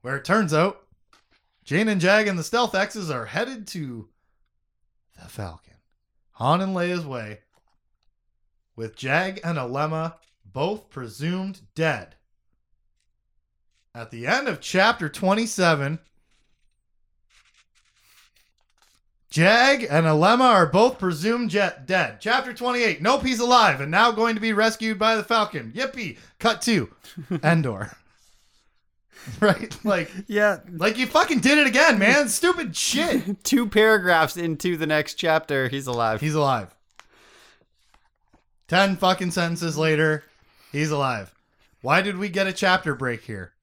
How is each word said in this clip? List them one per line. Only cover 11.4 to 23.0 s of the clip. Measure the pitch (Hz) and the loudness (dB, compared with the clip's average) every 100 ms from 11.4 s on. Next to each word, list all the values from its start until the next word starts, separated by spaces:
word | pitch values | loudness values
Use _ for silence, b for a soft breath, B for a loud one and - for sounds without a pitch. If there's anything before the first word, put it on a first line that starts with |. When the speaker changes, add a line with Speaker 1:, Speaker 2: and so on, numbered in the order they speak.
| 190 190 _ | -8 -12 _
Speaker 1:
dead. | - 160 127 - _ _ _ _ _ _ _ _ _ _ _ _ _ _ _ _ _ _ | -4 -2 -2 -8 _ _ _ _ _ _ _ _ _ _ _ _ _ _ _ _ _ _
At | 117 113 | -18 -16
the | 117 123 | -10 -2
end | 240 285 | -2 -2
of | 165 | -6
chapter | - 185 208 220 156 | -2 2 2 2 -4
twenty-seven, | - 185 208 226 - 175 156 139 160 _ _ _ _ _ _ _ _ _ _ _ _ _ _ _ _ _ _ _ _ _ _ _ _ _ _ _ _ _ _ _ _ _ | -4 0 0 -2 0 2 2 0 -6 _ _ _ _ _ _ _ _ _ _ _ _ _ _ _ _ _ _ _ _ _ _ _ _ _ _ _ _ _ _ _ _ _
Jag | - 170 226 254 277 | 2 4 6 6 4
and | 233 147 165 | 2 2 4
Alema | 156 180 240 | 4 4 6
are | 254 214 165 | 6 6 4
both | 175 233 254 | 4 4 2
presumed | 185 160 185 240 233 | -4 -2 -2 -2 -2
jet | 185 190 - 131 | 0 -2 -2 -4
dead. | 185 139 107 | -2 -2 -4
Chapter | 208 247 254 | -2 -2 -2
twenty-eight, | 240 247 240 226 156 | -6 -4 0 0 0